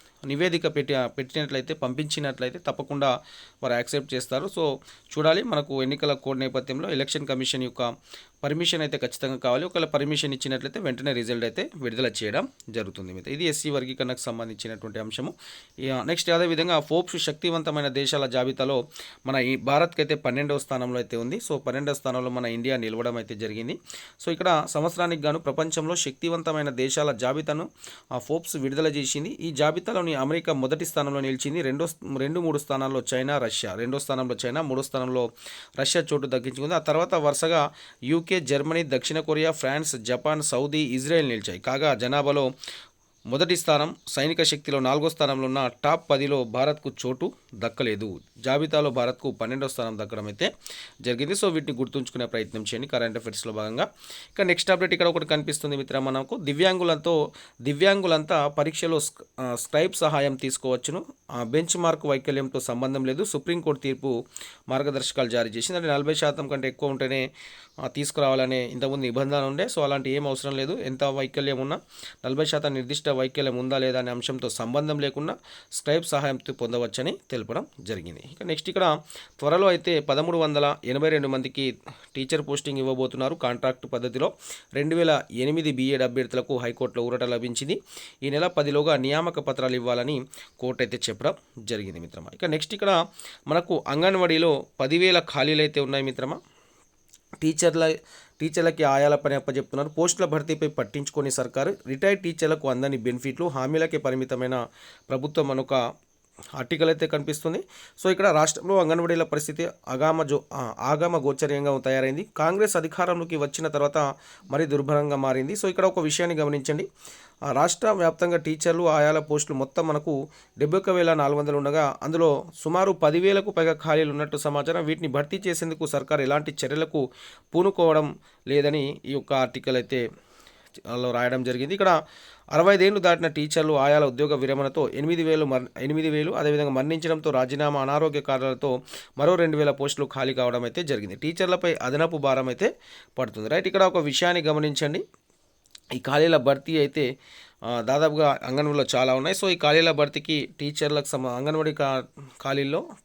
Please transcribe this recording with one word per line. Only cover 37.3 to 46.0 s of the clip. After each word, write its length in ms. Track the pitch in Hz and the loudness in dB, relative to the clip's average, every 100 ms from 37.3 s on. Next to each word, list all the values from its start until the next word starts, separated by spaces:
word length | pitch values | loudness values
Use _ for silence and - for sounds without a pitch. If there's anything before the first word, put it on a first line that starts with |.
| 139 160 165 143 - - - | 2 2 2 0 -4 -20 -12
యూకే, 360 | 123 165 165 185 | 0 0 2 -2
జర్మనీ, 440 | 127 139 147 165 156 | 2 0 2 -2 0
దక్షిణ 320 | 131 - 156 | -2 -2 -4
కొరియా, 320 | 160 151 160 | -2 0 0
ఫ్రాన్స్, 440 | 156 131 143 156 127 | 0 -2 -2 -4 -6
జపాన్, 480 | 110 123 151 156 | -2 -2 0 -2
సౌదీ, 360 | 143 127 143 151 | 0 -2 0 0
ఇజ్రాయెల్ 500 | 143 127 139 165 139 | 0 -2 2 2 2
నిలిచాయి. 300 | 113 98 92 | -2 -6 -6
కాగా 340 | 127 135 151 | -4 0 0
జనాభాలో 580 | 120 123 143 143 143 131 131 - - - _ _ _ 110 | 0 0 0 2 2 0 -2 -14 -16 -20 _ _ _ -6
మొదటి 300 | 135 170 175 | -2 0 0
స్థానం 400 | - 147 156 - - | 2 2 2 -4 -8
సైనిక 360 | - 147 165 | -2 -2 2
శక్తిలో 360 | 160 147 147 139 | 2 0 -2 0
నాలుగో 300 | 127 143 160 | 2 2 0
స్థానంలో 360 | 156 143 135 131 | 0 0 0 -2
ఉన్న 240 | 135 127 - | 0 -2 0
టాప్ 260 | 143 160 | 0 0